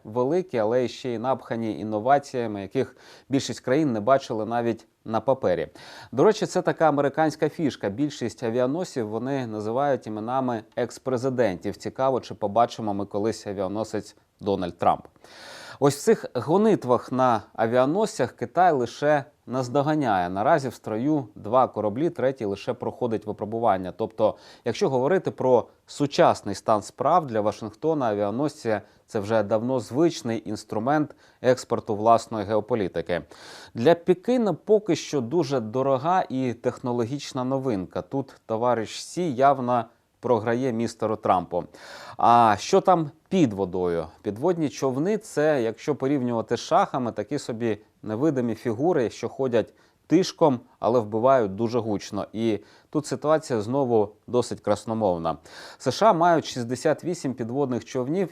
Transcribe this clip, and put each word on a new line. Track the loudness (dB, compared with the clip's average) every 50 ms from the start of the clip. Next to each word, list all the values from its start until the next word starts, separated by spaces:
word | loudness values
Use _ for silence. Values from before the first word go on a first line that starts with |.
| -12
великі, | -8 -4 -2 0 0 0 -2 -2 -2 -2 0
але | 0 2 2 2 0
й | -2
ще | -4 -6 -8 -6
й | -6 -4
напхані | -2 -2 -4 -4 -4 -6 -6 -4 -4 -4 -4 -6
інноваціями, | -6 -4 -4 -2 2 2 2 2 2 -2 -6 -6 -4 -4 -6 -8
яких | -8 -6 -2 -2 -2 -4 -6 _ -20 -20 -20 -20 _ -2
більшість | 0 0 0 -2 -8 -6
країн | -2 0 2 2 2 0 0
не | 0
бачили | 2 2 2 2 2 -2 -6 -6 -4
навіть | -4 -2 -2 0 0 -2 -4 -6 _ _ _ -8
на | -4 -4 -2
папері. | 0 0 0 2 2 0 0 0 -2 -6 -10 -18 -20 -20 -20 -20 -18 -6
До | 0 4 4
речі, | 4 4 2 -2
це | -4 -2 -2
така | 0 0 0 2 4 2
американська | 4 4 2 0 2 0 0 0 0 0 -2 -2
фішка. | -2 -2 -2 -2 -2 -2 -4 -4
Більшість | -2 -2 -4 -4 -4 -4 -6 -6 -6 -6 -6
авіаносців | -2 0 0 0 0 0 -2 -6 -6 -6 -6 -6 -4
вони | -4 -6 -4 -4 -4 -4 -4 -6
називають | -6 -6 -4 -2 -2 0 0 0 0 -2 -2 -6
іменами | -8 -8 -6 -4 -4 -2 -2 -2 -2 -4 -6 _ -6
екс-президентів. | -4 -4 -4 -6 -8 -6 -4 -2 -2 -2 0 0 2 2 2 0 -2 -6 -6 -8 -6
Цікаво, | -8 -10 -4 -2 0 0 0 0
чи | -4 -6 -10
побачимо | -6 -4 0 2 2 2 2 0 -4 -6 -4 -4
ми | -4 -4
колись | -4 -4 -2 -2 -2 -4 -4 -6 -10
авіаносець | -6 -6 -4 -4 -4 -6 -6 -6 -6 -8 -8 -10 -16 _ _ _ _ -8
Дональд | -4 -2 -2 -2 -2 -4 -4 0
Трамп. | 2 2 2 0 -2 -12 _ _ _ -20 -20 -20 -20 -20 -18 -18 -18 -16 -4 0
Ось | 2 2 2 2
в |
цих | 2 2 2 2 0 -6 -6
гонитвах | -6 -2 0 2 4 4 4 2 2 2 2 2 2 0 0
на | 0 2 4 4 2 2 -2 -6 -4
авіаносцях | -2 0 2 4 4 2 2 2 0 0 -2 0 -2 -2 -2
Китай | -4 -6 -10 -4 2 2 4 4
лише | 4 2 0 -2 -4 -2 0 2 2 2 0 -4 _ _ _ -6
наздоганяє. | -4 -4 -2 0 0 2 2 2 2 0 2 2 2 2 0 0
Наразі | -2 0 2 2 2 2 0 -2
в | -8
строю | -10 -8 -6 -4 -2 -2 0 0 -2 -2 -6 -12
два | -14 -6 0 2 2 2 2
кораблі, | 0 -2 -2 -2 -2 -2 -2 -4
третій | -2 -2 -2 -2 -2 -2 -4
лише | -4 -4 -4 -4 -6 -6
проходить | -6 -6 -8 -6 -4 -4 -2 -2 -4 -6
випробування. | -6 -8 -8 -6 -6 -4 0 2 2 2 2 0 -6 -6 -6
Тобто, | -6 -6 -2 2 2 2 0 0 -10 -20 -18 -10 -6
якщо | -6 -2 0 0 0
говорити | 2 2 2 2 2 0 0 -2
про | -4 -2 2 4 4 4 4 2 _ _ _
сучасний | -12 -4 -2 -2 0 4 6 6 6 6 2 0 -6 -8
стан | -4 0 2 2 2
справ, | 2 -4 -6 -2 0 2 2 2 2 0
для | -2 0
Вашингтона | 0 0 -2 -4 -6 -12 -10 -6 -2 -2 0 0 0
авіаносці — | 0 0 0 0 -2 -2 -2 -2 -4 -4 -4 -4 -2 -2 -2 -4 _ _ _ _ -6
це | -6 -4
вже | -2 0 2 2 2
давно | 2 0 0 0 0 -2 -4
звичний | -4 -4 0 2 2 2 2 -2 -6 -4 -4 -4 -6 -8
інструмент | -8 -8 -8 -6 -6 -4 -2 0 0 0 0 -4 -8 _ _ _ _ _
експорту | 2 2 2 2 0 -4 -4 -4 -4 -4 -4
власної | 2 4 6 6 6 4 0 -6 -6 -2
геополітики. | 0 0 0 0 0 -2 -2 -2 -2 -4 -4 -4 -2 -2 -4 -4 -6 -18 -20 -20 -20 -20 -20 -18 -12 -4
Для | 2 4 4 4
Пекіна | 4 4 0 0 0 0 -2 0 0 2 0 -2
поки | -2 0 2 2 2 2 2 -2
що | -2 -2 -4 -4 -4
дуже | -2 -2 0 -2 0 0 0 -2
дорога | -2 -2 -2 -2 0 0 0 0 0 0 0 0 0 -2
і | -2 -2 -2 -2 -4
технологічна | -4 -4 -4 -4 -4 -4 -4 -2 -2 -2 -4 -4 -8 -8 -8 -6 -6 -4
новинка. | -2 -2 -2 -2 -2 -2 -2 -4 -6 -6 -8
Тут | -8 -6 -6 -6 -6 -8 -12 -16 _
товариш | -6 -4 0 2 2 2 0 -2 -6 -8 -12 -12
Сі | -10 -6 -4 -4 -2 0
явно – | 4 4 4 4 2 0 -2 0 -2 -2 -4 _ _ _ _ _ _
Програє | 0 0 0 2 2 0 0 0 0 -2
містеру | -2 -2 -2 -4 -4 -4 -2 -2 -2
Трампу. | 0 2 2 2 2 2 -2 -4 -4 -6 -6 -12 -20 -20 -20 -18 -18 -18 -16 -4 2
А | 6 8 8 8 8 8 6 4
що | 2 2 4 4
там | 6 6 4 4 4 -2 -6 _ _ -2
під | 2 4 4 4 2
водою? | 0 -2 -2 0 0 0 0 0 0 -2 -4 -8 -8
Підводні | -6 -6 -4 -2 0 0 0 0 -2 -4
човни — | -4 -2 -2 -2 0 0 0 0 -2 -2
це, | -4 -6 -2 0 2 2 2 2 0
якщо | -2 -4 -6 -4 -6 -4
порівнювати | -2 -2 -2 0 0 0 -2 -2 -2 -2 -2 -2 -4
з |
шахами, | -2 2 2 2 2 2 -2 -4 -4 -4
такі | -4 -6 -6 -4 -6 -6
собі | -6 -6 -6 -4 -2 -2 -2 -4 -8 _ _ _ -10
невидимі | -8 -4 -2 0 0 0 0 0 -2 -4
фігури, | -4 -4 -4 -2 0 0 0 2 2 0 -2
що | -4 -6 -8 -8
ходять | -4 -2 -2 2 2 2 0 0 -4 _ _ _ _ _ _ 2
тишком, | 4 4 4 2 0 2 4 4 4 2 -4 _ _ -4
але | 0 2 2 2
вбивають | 0 0 -2 0 4 4 4 4 4 0 -2
дуже | -2 -2 -2 0 -2
гучно. | -2 -2 -2 -4 -4 -6 -6 -6 -6 -6 -4
І | -2 0 0 0 -2 -4 -10 -20 -20 _ _
тут | -6 -4 -4
ситуація | -4 -6 -4 0 2 2 2 0 -2 -2 -2
знову | -2 -2 -2 0 0 2 4 2 2 2 -2 _ _ -2
досить | 0 0 0 0 -4 -6
красномовна. | -2 -2 -2 -2 -2 -4 -2 0 2 2 0 0 0 -4 -4 -6 -8 -20 -20 -20 -18 -20 -14 -8
С | -4 -4
Ш | 0 4 4 4
А | 6
мають | 6 4 4 4 2 0
шістдесят | -2 -6 -8 -6 -6 -4 -2 0 0 0 0 -2
вісім | -6 -6 -4 -4 -6 -6
підводних | -6 -6 -6 -2 -2 -2 -2 -2 -4 -6
човнів | -6 -4 -4 -2 -2 -2 -2 -2 -4